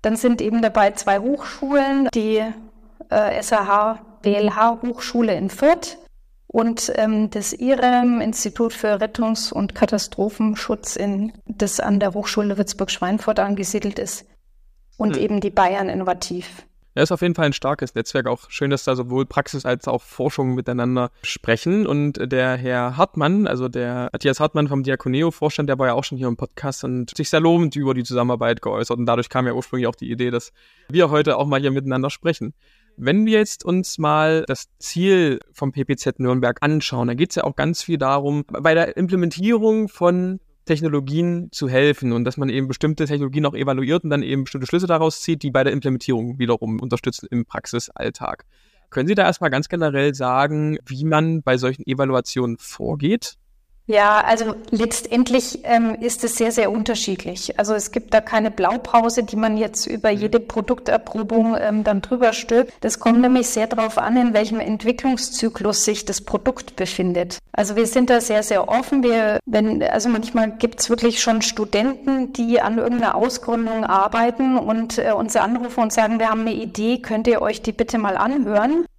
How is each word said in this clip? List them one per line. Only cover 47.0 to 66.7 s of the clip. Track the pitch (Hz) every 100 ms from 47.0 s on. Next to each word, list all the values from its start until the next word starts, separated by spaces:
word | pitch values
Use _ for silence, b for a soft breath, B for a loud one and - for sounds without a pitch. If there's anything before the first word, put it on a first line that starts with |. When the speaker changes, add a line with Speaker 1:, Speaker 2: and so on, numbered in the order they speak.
| - - -
Speaker 2:
im | 123 117
Praxisalltag. | - - 120 - - - - - - _ _ _ _ _
Können | - 143
Sie |
da | 202
erstmal | 180 175 165
ganz | 131 156
generell | 175 160 139 143 135
sagen, | 127 127 143 151 151 151
wie | - 131
man | 156 151 160 165
bei | 135 127
solchen | 127 131 -
Evaluationen | 131 135 131 - 131 123 117
vorgeht? | - - 120 147 143 233 - - _ _ _ _ -
Speaker 1:
Ja, | 208 208 214 -
also | 226 220 214 -
letztendlich, | 220 226 - - 240 247 254 240 -
ähm, | - 233 226 220
ist | 233 -
es | 240
sehr, | - 233
sehr | 226 202
unterschiedlich. | 214 214 220 - 185 - 180 - -
Also | 208
es | 214 196
gibt | 233 226
da | 220
keine | 220 220 214
Blaupause, | 214 180 233 - 240 226 233
die | 214 214
man | 220 214
jetzt | 220 - -
über | 214 220
Speaker 2:
Mhm. | 202
Speaker 1:
jede | 208 233
Produkterprobung, | 226 - 208 247 - 226 - - 208 226 226 226
ähm, | 208 214
dann | 214 196
drüber | - 254 240
stülpt. | 220 - 233 226 -
Das | 214 -
kommt | 233 233
nämlich | 247 254 233
sehr | - 226
drauf | 226 220 220
an, | - 247
in | 240
welchem | 214 214 220
Entwicklungszyklus | - 214 220 240 269 247 - - 226 226 202 -
sich | - 208
das | - 190
Produkt | - 208 - 254 -